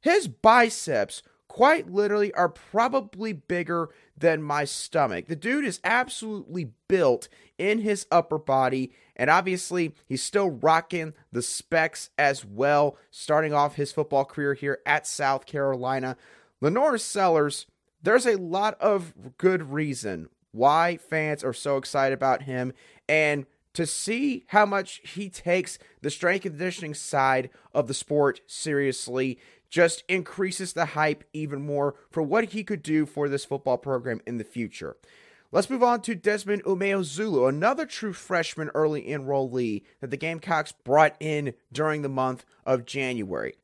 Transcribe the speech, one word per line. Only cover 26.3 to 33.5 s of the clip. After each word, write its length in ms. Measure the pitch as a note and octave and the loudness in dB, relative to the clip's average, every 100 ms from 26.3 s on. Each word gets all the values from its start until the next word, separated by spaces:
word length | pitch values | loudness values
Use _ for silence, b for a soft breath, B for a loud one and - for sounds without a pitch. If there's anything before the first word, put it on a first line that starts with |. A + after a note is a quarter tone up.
| G3 | 0
and 100 | F#3+ | -4
conditioning 400 | D3+ F3+ F3 E3 | -6 -6 -6 -10
side 560 | D3 - C#3+ C3+ C3 C3 b b | -10 -4 2 2 2 -2 b b
of 140 | - D3 | -2 -2
the 80 | |
sport 460 | C3+ - D3 C#3+ C3+ _ | -4 -2 2 2 0 _
seriously 920 | - D#3+ C#3+ C#3 B2+ - B2+ C3 B2 b b _ | -10 -4 0 0 -2 -6 -4 -4 -6 b b _
just 340 | - E3+ - - | 4 4 2 -4
increases 640 | F#3 E3 - F#3+ F3+ F#3 | -4 -4 -4 -4 -4 -8
the 120 | - | -4
hype 400 | D#3 - D#3 C#3+ _ | -4 0 -2 -2 _
even 280 | D#3 D3+ C#3 | -8 -8 -6
more 360 | D3 C#3+ C#3+ C#3 b | -4 -2 -2 -4 b
for 140 | - | -4
what 220 | D3+ G3+ A3+ | 0 0 0
he 120 | G#3 | -6
could 180 | G3+ G3+ | -6 -6
do 240 | D3+ D#3 | 0 0
for 240 | D3 - C#3+ | 0 -2 -2
this 160 | C#3 | -2
football 320 | - | -4